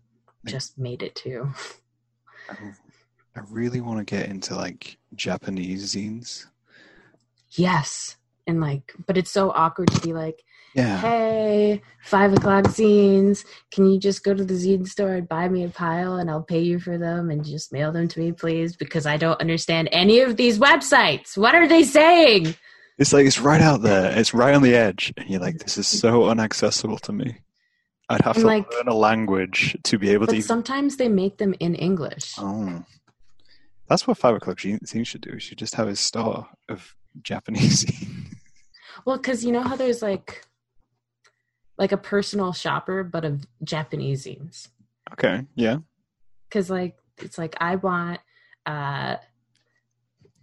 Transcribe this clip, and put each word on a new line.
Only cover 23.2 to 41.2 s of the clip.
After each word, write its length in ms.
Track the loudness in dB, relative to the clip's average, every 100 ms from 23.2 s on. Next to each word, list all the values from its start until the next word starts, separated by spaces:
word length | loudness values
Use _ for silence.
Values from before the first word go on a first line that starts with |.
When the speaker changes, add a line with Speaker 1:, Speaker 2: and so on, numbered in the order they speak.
| 6
Speaker 2:
it's 140 | 6
right 200 | 4 6
out 200 | 6 6
there. 340 | 4 4 2 2
It's 160 | 2
right 200 | 4 6
on 80 | 6
the 120 | 6
edge. 380 | 6 4 0 -8 -10
And 140 | -6
you're 100 | -4
like, 180 | -4 -6
"This 200 | -8 -6
is 80 | -4
so 440 | 0 2 4 4
inaccessible 680 | 2 -2 -2 -2 -2 -4 -8
to 140 | -8
me. 260 | -8 -8 -10 _ _ _ _ _ _ -4
I'd 100 | 0
have 160 | 2 4
Speaker 1:
And, 60 |
Speaker 2:
to 40 | 4
Speaker 1:
like, 240 | 2 -2
Speaker 2:
learn 160 | -6 -2
a 60 |
language 840 | 2 2 2 0 -2 -2 -2 -4 -4
to 140 | -2 0
be 120 | 2
able 160 | 2 2
to 60 |
Speaker 1:
but 40 | 0
Speaker 2:
even." 100 | 0
Speaker 1:
sometimes 500 | -4 -4 -2 -2 -2
they 100 | 0
make 300 | 0 0 -2
them 160 | -4 -2
in 140 | -4 -2
English. 580 | -2 -2 -4 -10 -14 -12
Speaker 2:
Oh. 460 | -8 -6 -6 -8 -14 _ _ _ -20 -20 -20 -20 -20 -20 -2
That's 180 | -2 0
what 120 | 2
five 160 | 2
o'clock 240 | 2 -4 -8
zine, 220 | -6 -8
zine 220 | -6 -8 -8
should 160 | -10
do. 80 | -14
It 100 | -14
should 160 | -16 -12
just 180 | -10 -4
have 120 | -4
a 80 | -4
store 500 | -6 -4 -6 -6 -12 _ -16
of 260 | -16 -16 -20 _ -20
Japanese 600 | -12 -12 -8 0 2 2
<laughs> 20 | 0
zines. 480 | -6 -10 -14 -16 -20 _ _ _ _ -20 -10
Speaker 1:
Well, 140 | -6 -4
'cause 260 | -4 -4
you 80 | -2
know 100 | -2
how 140 | -2 -2
there's, 240 | -2 -2
like, 440 | -2 -6 -8 -20 _ _ _ _ _ _ _ _